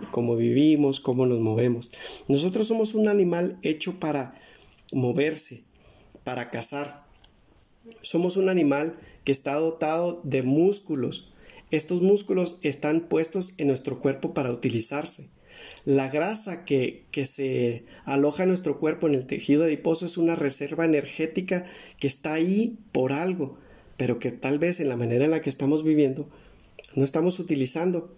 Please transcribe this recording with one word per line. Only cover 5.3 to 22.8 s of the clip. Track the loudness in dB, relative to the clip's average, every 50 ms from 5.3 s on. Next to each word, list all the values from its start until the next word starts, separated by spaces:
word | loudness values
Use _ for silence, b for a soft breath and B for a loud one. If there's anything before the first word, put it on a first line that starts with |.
| -2 -4 -8 -10 -12 -16 -20 _ _ b b b b b b b b -14 -10
para | -8 -6 -6 -6 -6
cazar. | -8 -8 -8 -8 -8 -8 -8 -8 -12 -16 -20 _ _ _ -20 -20 _ _ _ _ _ _ -20 -20 _ _ -20 -20 -20 -16
Somos | -10 -4 -2 -2 -2 0 0
un | 0 0 2
animal | 2 2 4 2 2 2 0 -4 -6 B B B B B -2
que | -2
está | -2 -2 -2 -4 -2
dotado | 0 0 -2 -2 -2 -2 -2 0 0 -2 -2 -4 -6 -4
de | -2 -2 0
músculos. | 0 2 2 4 4 4 2 0 -4 -6 -4 -2 -2 -4 -6 -8 -14 B B B B B B B B -4
Estos | -4 -4 -2 -2 0 2
músculos | 4 4 4 4 2 0 0 0 0 -2 -4 -4
están | -4 -4 -4 -2 0 0 0 0
puestos | 0 0 0 0 0 0 -2 -4 -6 -6 -6
en | -2 0
nuestro | 0 0 0 -2 -6 -4 -2
cuerpo | 0 0 0 0 -4 -4 -2
para | -2 -2 -2
utilizarse. | -2 -2 -2 -2 0 -2 -2 -4 -4 -6 -6 -8 -10 -12 -14 -20 B B B B B B B B B B B
La | 2 2 2 2 0
grasa | 0 -2 -2 -2 -2 -4 -6 -8 -10 -8 -2
que, | 0 2 2 2 0 -4 -8 -14 _
que | -6 -6 -4
se | -4 -4 -4 -4 -2 0 2 0 0 0 -4 B B B B B
aloja | -2 2 2 4 2 2 2 2
en | 2
nuestro | 2 2 0 -2 -2
cuerpo, | 0 0 0 0 0 2
en | 2 2
el | 0 0
tejido | -4 -6 -2 2 4 4 4 4
adiposo, | 4 2 0 0 0 0 0 -2
es | -4 -2
una | 2 2 2 2
reserva | 2 0 -2 -2 -4 -6 -6 -2 0 2
energética | 4 4 2 2 -2 -4 -4 -4 -2 -2 -4 -2 -2 -2 -4 -4 B B B B B B -4
que | -2
está | -2 -2 -4 -4 -2 0
ahí | 0 2 2 2 2 0 0 -4 -8